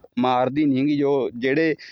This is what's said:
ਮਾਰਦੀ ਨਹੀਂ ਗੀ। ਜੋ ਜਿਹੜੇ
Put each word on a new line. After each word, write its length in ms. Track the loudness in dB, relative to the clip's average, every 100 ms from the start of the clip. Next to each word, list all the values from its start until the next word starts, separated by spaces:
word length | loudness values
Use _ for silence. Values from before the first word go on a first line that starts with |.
| -12 -2
ਮਾਰਦੀ 460 | 0 2 0 0 0
ਨਹੀਂ 180 | 2
ਗੀ। 140 | 0 0
ਜੋ 320 | 0 0 -2 -4
ਜਿਹੜੇ 400 | -2 0 0 -2 -8